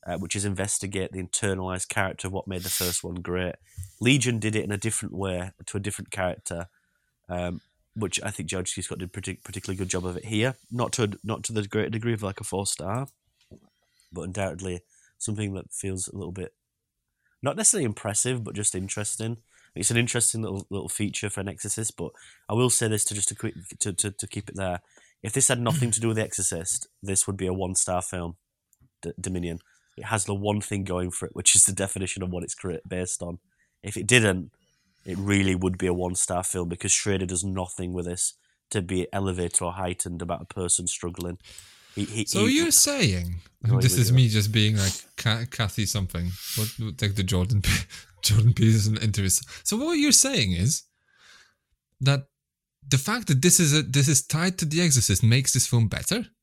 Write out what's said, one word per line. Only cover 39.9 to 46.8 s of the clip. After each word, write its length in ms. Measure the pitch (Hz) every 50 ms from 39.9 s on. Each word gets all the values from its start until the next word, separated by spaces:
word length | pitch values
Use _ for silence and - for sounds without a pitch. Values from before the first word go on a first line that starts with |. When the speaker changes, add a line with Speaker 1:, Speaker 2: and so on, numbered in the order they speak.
| 92 - - 95 87 82
Speaker 1:
about 180 | 87 85 87 -
a 40 | 82
person 400 | - - - 90 87 - - 90
struggling. 520 | 87 - - - 87 87 90 90 87 87 - _ - - - - - - - - - -
He, 100 | 101 101
he, 200 | 98 107 110 107
Speaker 2:
So 220 | - - 190 208
Speaker 1:
he 100 | 240 262
Speaker 2:
you're 140 | 302 339 339
saying, 680 | - - - 294 285 277 208 120 92 90 85 87 87 87 - - _ _ -
Speaker 1:
No, 160 | 110 123 123
Speaker 2:
this 120 | 123 123
Speaker 1:
here 60 | - 139
we 40 |
Speaker 2:
is 80 | 120 107
Speaker 1:
go. 60 | 123
Speaker 2:
me 120 | 131 127 117
just 240 | 107 107 101 107
being 240 | 110 113 107 107 110 104
like, 140 | 98 95 90 - - _ _
"Ca-, 280 | - - 110 107 117 117 120
Kathy 360 | - - 117 98 - - 107
something." 440 | 92 - 104 95 87 - 87 87 90 92 92 - - -
What, 120 | - 107 110 -
what, 200 | -